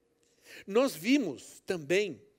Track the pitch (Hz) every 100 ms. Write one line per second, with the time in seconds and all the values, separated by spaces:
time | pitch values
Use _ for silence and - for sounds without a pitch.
0 | _ _ _ _ - - - 208 269 156
1 | 196 285 196 110 - - - 185 139 185
2 | 202 113 -